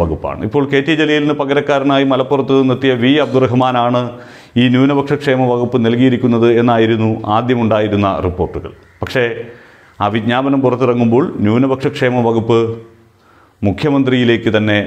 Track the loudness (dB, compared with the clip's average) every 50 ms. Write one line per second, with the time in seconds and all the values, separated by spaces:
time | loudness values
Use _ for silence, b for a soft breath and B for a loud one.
0 | 0 -2 -2 -6 -6 -8 -8 -6 -6 -4 -2 -2 -2 0 -2 -2 0 0 0 0
1 | 0 0 0 0 0 -2 -2 -2 -2 -2 -2 -2 0 0 -2 0 0 0 0 2
2 | 2 2 0 0 0 -2 -2 -2 0 2 2 2 2 2 0 0 0 0 0 2
3 | 2 2 2 2 0 0 0 0 0 2 2 0 0 0 0 0 0 0 0 -2
4 | -2 -4 -10 B B B B B B B B 0 2 2 4 2 2 2 2 0
5 | 0 -2 -4 -2 0 -2 0 0 0 0 0 -2 -2 -2 -2 0 0 0 2 2
6 | 2 2 2 2 0 0 2 2 4 4 4 4 2 2 2 2 2 2 2 0
7 | 0 -2 -2 -4 -4 -2 -2 -2 0 0 -2 0 0 0 0 0 0 0 0 0
8 | 0 0 -2 -2 -4 -4 -4 -4 -6 -6 -6 -10 -12 -14 -18 -18 -20 _ _ -12
9 | -10 -6 -2 -2 -2 -2 -4 -8 -12 B B B B B B B B B B B
10 | -4 -2 -2 -2 -2 0 -2 0 0 0 0 0 2 2 2 2 2 0 2 2
11 | 2 2 2 2 2 0 -2 -2 0 2 2 2 2 0 0 -2 -2 -4 -2 0
12 | -2 0 0 0 0 0 0 0 0 2 2 2 2 0 -4 -8 -14 -20 -20 _
13 | _ _ b b b b b b b b b b -2 -2 -2 0 -2 0 0 0
14 | 0 2 2 2 2 2 2 2 0 0 0 0 2 2 0 0 0